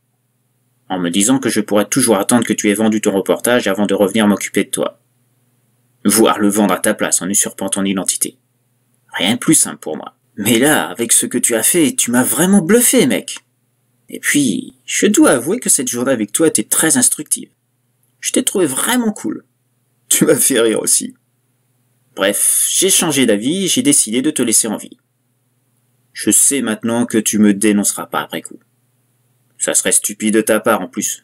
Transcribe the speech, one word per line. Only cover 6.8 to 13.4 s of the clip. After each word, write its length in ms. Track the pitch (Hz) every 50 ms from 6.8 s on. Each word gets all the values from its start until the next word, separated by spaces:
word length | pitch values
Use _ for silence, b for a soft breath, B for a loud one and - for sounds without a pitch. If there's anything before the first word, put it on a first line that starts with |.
| - 110 104
place 280 | - 101 78 - -
en 60 | 90
usurpant 400 | 92 101 - - 110 - - 120
ton 160 | 113 - 101 98
identité. 540 | 98 98 95 87 - - - - - - _ _ _ _ _ _ _ _ _ _ _ _ _ _ _
Rien 220 | - - 85 98 123
de 60 | -
plus 160 | - 156 160
simple 240 | - - 92 73 -
pour 180 | - 78 78
moi. 180 | - - - - _ _ _ _
Mais 220 | - - 123 117 113
là, 280 | 131 151 143 104 78
avec 240 | 82 90 - 117 113
ce 140 | - - 120
que 120 | 113 -
tu 180 | 123 - - 117
as 80 | 110 110
fait, 280 | - - 180 151 123
tu 180 | - - - 117
m'as 140 | 120 123 127
vraiment 380 | - - 147 175 185 202 202
bluffé, 440 | 160 165 214 247 247 - - 247 170
mec. 340 | 127 101 80 - - - -